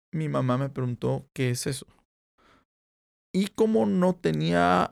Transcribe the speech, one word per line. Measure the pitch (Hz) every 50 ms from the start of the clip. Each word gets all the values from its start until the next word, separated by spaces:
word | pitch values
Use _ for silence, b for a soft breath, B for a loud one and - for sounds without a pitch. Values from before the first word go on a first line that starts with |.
| _ _
mi | - 160 156 147
mamá | 143 135 131 127 123 127
me | 139 135
preguntó, | - 131 127 123 120 - - 127 135 135 - _ _
"¿Qué | - 131 123
es | 120 123 -
eso?". | - 131 - - - _ _ _ _ _ _ _ _ _ b b b b b b b _ _ _ _ _ _ _ _ _ _ _ _
Y | - 185 208 196
como | - - 220 220 220 220 220
no | 208 196 185 180 185 185
tenía | - - 165 156 151 156 165 175 175 175 175 180 180 - -